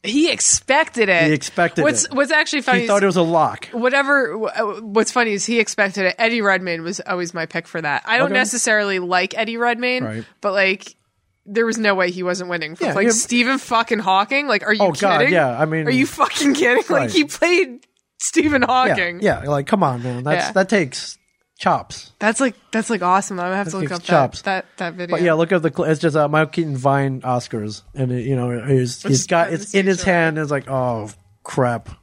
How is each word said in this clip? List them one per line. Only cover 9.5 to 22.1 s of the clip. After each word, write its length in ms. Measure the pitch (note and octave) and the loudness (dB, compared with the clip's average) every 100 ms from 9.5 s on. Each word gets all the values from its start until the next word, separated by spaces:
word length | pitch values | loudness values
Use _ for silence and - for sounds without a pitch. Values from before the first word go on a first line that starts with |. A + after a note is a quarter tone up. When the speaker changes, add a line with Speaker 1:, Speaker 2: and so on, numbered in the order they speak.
| A#3 | -2
Speaker 1:
Redmayne, 440 | A#3+ A#3 B3 B3+ | -2 0 -2 -2
Speaker 2:
Right. 220 | B3 A2 A3 _ | -4 -6 -10 _
Speaker 1:
but, 140 | G#3 | -2
like, 420 | G3 F#3+ F#3+ - - _ _ _ _ - | 2 2 0 -8 -20 _ _ _ _ -6
there 180 | G3+ | -2
was 140 | A3+ A3+ | 0 0
no 160 | G#3+ | 0
way 160 | F#3+ F3+ | 2 0
he 140 | F3+ | -2
wasn't 260 | F3+ F3+ F3+ | -4 -4 -4
winning 240 | F3 D#3 | -6 -6
for 100 | E3 D4 | -4 -2
Speaker 2:
Yeah, 60 | |
Speaker 1:
playing 140 | D3+ A3+ | 2 2
Speaker 2:
yeah. 40 | |
Speaker 1:
Stephen 440 | A3 - A#3+ A#3+ C4 | 2 0 0 2 0
fucking 420 | - A3+ A3+ G#3+ | 0 -2 0 -2
Hawking. 480 | F#3+ F#3+ G#3 C#4 C#4+ | 2 2 2 -2 0
Like, 160 | G#3 G3 | -2 0
are 60 | |
you 100 | G#3+ | 2
Speaker 2:
Oh, 80 | G3+ | 2
God, 280 | D3 G3 E3 | 2 2 4
Speaker 1:
kidding? 160 | E3+ | 4
Speaker 2:
yeah, 220 | F3+ C3+ A#2+ | 4 2 0
I 100 | D#3 | -2
mean, 200 | D#3+ D#3+ | 0 0
Speaker 1:
Are 40 | |
you 160 | B3+ C#4 | 0 0
fucking 480 | - - - C#4+ | 0 -2 2 0
kidding? 280 | C#4 E4+ B4 | 2 2 2
<laughs> 60 | - | 2
Like, 20 | |
Speaker 2:
Right. 200 | D4 B3 | 0 0
Speaker 1:
he 120 | G#3 | 0
played 640 | D4 - E4 F4 D#4 A#3+ _ _ _ _ | -2 0 2 2 0 -6 _ _ _ _
Stephen 420 | - E4 D#4 C#4+ | -2 0 2 2
Speaker 2:
Yeah, 40 | A#3+ | 2
Speaker 1:
Hawking. 540 | B3+ B3+ G3 F3 F3 | 2 2 2 -2 0
Speaker 2:
yeah, 180 | G3 C#3 | 0 0
like, 240 | C#3 C#3+ C#3 | 0 -2 0
come 160 | G#3 | 2
on, 180 | D#3 B2 | 2 0
man. 220 | B2 B2 | -4 -4
That's, 220 | C3 E3+ - | -2 -2 0
Speaker 1:
Yeah. 60 | |
Speaker 2:
that 160 | G3+ F#3+ | 0 2
takes 480 | G#3 C#3+ - - - _ _ _ _ | 2 0 -6 -14 -16 _ _ _ _
chops. 540 | F#3+ C#3+ - - - | 0 0 -4 -18 -20